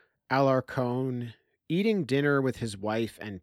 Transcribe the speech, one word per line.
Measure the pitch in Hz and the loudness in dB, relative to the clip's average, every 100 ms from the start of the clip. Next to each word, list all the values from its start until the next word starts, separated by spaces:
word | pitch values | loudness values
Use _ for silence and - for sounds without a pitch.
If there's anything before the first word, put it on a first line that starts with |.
| _ _ - | _ _ 0
Alarcon | 135 135 131 - 135 123 123 131 123 117 - _ _ - | 4 4 4 0 -2 -2 -2 -2 -4 -8 -12 _ _ -4
eating | 170 220 202 127 | 0 2 0 0
dinner | 139 147 139 | 2 2 2
with | 131 - | 0 -2
his | 113 98 | -6 -6
wife | 104 113 113 - | -4 -2 -4 -6
and | 107 95 | -12 -12